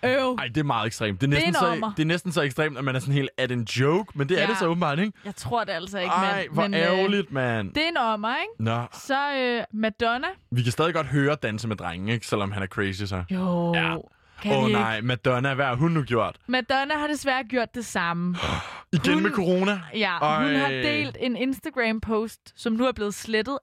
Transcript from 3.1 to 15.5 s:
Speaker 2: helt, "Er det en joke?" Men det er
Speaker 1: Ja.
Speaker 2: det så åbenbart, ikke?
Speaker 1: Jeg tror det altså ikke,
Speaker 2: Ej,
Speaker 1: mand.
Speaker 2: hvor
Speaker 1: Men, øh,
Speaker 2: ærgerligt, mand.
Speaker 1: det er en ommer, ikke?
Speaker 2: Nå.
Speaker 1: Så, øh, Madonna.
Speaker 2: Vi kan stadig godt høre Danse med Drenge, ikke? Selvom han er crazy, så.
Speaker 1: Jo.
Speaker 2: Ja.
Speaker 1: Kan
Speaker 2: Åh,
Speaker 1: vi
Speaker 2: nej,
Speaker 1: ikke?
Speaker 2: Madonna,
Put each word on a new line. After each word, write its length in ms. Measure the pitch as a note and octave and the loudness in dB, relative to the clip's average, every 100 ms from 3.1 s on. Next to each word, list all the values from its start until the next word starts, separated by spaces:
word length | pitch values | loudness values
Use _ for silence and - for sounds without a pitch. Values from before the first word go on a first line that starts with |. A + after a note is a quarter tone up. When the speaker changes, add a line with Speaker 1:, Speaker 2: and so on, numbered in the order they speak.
Speaker 2:
helt, 160 | C#3 C3+ - | 2 0 -2
"Er 80 | B2+ | -2
det 80 | |
en 80 | B2 | 0
joke?" 480 | A2 A#2+ C#3 F3 G#3+ C#3+ | -2 2 4 2 0 -4
Men 100 | C#3 | 0
det 80 | F3+ | 2
er 20 | |
Speaker 1:
Ja. 40 | G3+ | 2
Speaker 2:
det 100 | F#3+ | 2
så 80 | F3 | 0
åbenbart, 320 | E3+ E3 C#3+ | 2 0 0
ikke? 140 | G#3 - | -2 -4
Speaker 1:
Jeg 120 | G3+ - | -12 -10
tror 280 | - A#3+ | -4 -2
det 80 | G3+ | -2
altså 260 | F3 F#3+ G3+ | -4 -6 -4
ikke, 120 | F3+ | 0
Speaker 2:
Ej, 240 | F3 G3 G3+ | 2 2 0
Speaker 1:
mand. 140 | E3 | -2
Speaker 2:
hvor 100 | D3+ | 0
Speaker 1:
Men, 120 | G3 | 2
øh, 60 | E3 | 2
Speaker 2:
ærgerligt, 520 | E3+ F#3 G3 G3+ G3 | 2 4 4 2 0
mand. 400 | C3+ B2+ A2+ G2 | 0 0 0 -2
Speaker 1:
det 100 | - | -2
er 40 | D#4+ | 0
en 80 | E4 | 0
ommer, 320 | A#3 G#3+ G#3+ C4+ | 0 0 -2 -2
ikke? 160 | G4+ A4+ A3+ | -4 -4 -2
Speaker 2:
Nå. 120 | A3+ A#2+ | -2 -4
Speaker 1:
Så, 420 | - - C4+ C#4+ C#4 | -12 -4 -2 0 0
øh, 280 | B3+ A#3+ - G#3+ | 0 -2 -4 -2
Madonna. 460 | A3 G#3 A#3 A#3+ D#4+ G4 _ | -2 0 0 0 -4 -8 _
Speaker 2:
Vi 120 | B2 | 0
kan 100 | A#2 | 0
stadig 220 | - D#3+ | 2 2
godt 120 | D#3+ C#3+ | 2 0
høre 300 | C#3+ C#3 D3+ | 2 2 2
Danse 260 | B2 G#2+ A2+ | -2 -4 -4
med 80 | G2+ | -4
Drenge, 360 | F2 E2+ G2 | -4 -4 -2
ikke? 140 | A#2 - | -2 0
Selvom 260 | A2 G2 | -2 0
han 100 | G2+ | -2
er 40 | F#2+ | -4
crazy, 380 | - G2 F#2+ | -2 -2 -2
så. 200 | G2+ G2 F2 | -4 -4 -4
Speaker 1:
Jo. 440 | F#3 F#3 F3 E3+ | -2 0 0 0
Speaker 2:
Ja. 220 | E3+ E3 E3 - _ _ - | 0 -2 -4 -10 _ _ -8
Speaker 1:
Kan 140 | G#3 C3+ | 0 2
Speaker 2:
Åh, 100 | A2 | 2
Speaker 1:
vi 60 | |
Speaker 2:
nej, 240 | G#2 A2+ A2 | 2 2 0
Speaker 1:
ikke? 100 | A#2+ | -2
Speaker 2:
Madonna, 480 | B2 - B2 C3+ | 0 2 2 0